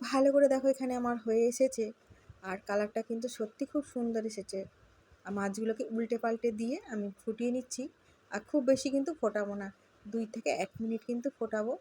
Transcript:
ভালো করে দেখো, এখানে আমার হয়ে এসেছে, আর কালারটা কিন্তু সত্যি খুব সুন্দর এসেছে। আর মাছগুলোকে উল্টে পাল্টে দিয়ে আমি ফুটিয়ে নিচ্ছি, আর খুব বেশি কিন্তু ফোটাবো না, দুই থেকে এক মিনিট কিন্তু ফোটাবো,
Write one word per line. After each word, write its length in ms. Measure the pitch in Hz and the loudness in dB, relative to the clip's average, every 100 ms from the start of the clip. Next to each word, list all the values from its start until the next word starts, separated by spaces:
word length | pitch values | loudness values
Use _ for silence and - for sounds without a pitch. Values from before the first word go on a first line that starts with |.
ভালো 260 | 240 269 277 | 2 4 6
করে 160 | 277 277 | 8 6
দেখো, 140 | 262 269 | 6 4
এখানে 200 | 262 262 247 | 2 0 0
আমার 140 | 240 240 226 | 0 0 2
হয়ে 180 | 220 233 | 4 4
এসেছে, 340 | 240 262 262 214 - - - - - | 4 2 2 -4 -6 -20 -20 -20 -14
আর 140 | 190 190 - | -8 -6 -2
কালারটা 360 | 202 208 220 | 0 0 -2
কিন্তু 260 | 226 226 240 | -4 -4 -4
সত্যি 340 | - 214 - 269 | -4 -8 -6 -4
খুব 120 | 294 277 | -4 -4
সুন্দর 300 | 247 233 226 220 | -4 -2 -2 -4
এসেছে। 280 | 220 190 190 190 - - _ _ - | -6 -8 -8 -8 -14 -20 _ _ -16
আর 80 | - | -6
মাছগুলোকে 500 | 202 202 202 220 220 254 | -2 -2 0 -2 -2 -2
উল্টে 240 | 226 226 233 | -2 -2 0
পাল্টে 320 | 233 226 233 | 0 0 -2
দিয়ে 260 | 220 226 320 403 | -2 -2 -4 -6
আমি 140 | 220 202 196 | -6 -6 -6
ফুটিয়ে 340 | - 220 240 | -6 -2 0
নিচ্ছি, 320 | 247 247 - 277 - _ _ _ | -2 -4 -8 -10 -12 _ _ _
আর 100 | 208 - | -8 -2
খুব 120 | 302 247 | 2 4
বেশি 160 | 262 285 | 4 2
কিন্তু 220 | 269 277 | 0 0
ফোটাবো 400 | 311 214 208 202 202 | 0 0 0 -2 -6
না, 120 | 196 - _ _ 208 | -10 -12 _ _ -8
দুই 200 | 226 220 | -4 -4
থেকে 160 | 233 294 - | -4 -2 -2
এক 80 | 190 - | -2 -6
মিনিট 220 | 226 226 - | -4 -4 -4
কিন্তু 180 | 240 269 - | -4 -4 -4
ফোটাবো, 360 | 226 220 214 311 | -4 -2 -4 -6